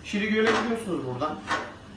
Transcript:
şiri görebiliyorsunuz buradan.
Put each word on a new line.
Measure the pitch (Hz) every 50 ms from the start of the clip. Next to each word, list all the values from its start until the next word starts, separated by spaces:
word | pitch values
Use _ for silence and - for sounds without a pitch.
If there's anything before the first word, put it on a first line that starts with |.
| -
şiri | - - 208 208 214
görebiliyorsunuz | 214 220 220 220 220 220 220 240 226 - - 196 170 143 131
buradan. | 127 123 120 147 156 - - - - - - - - - - - - -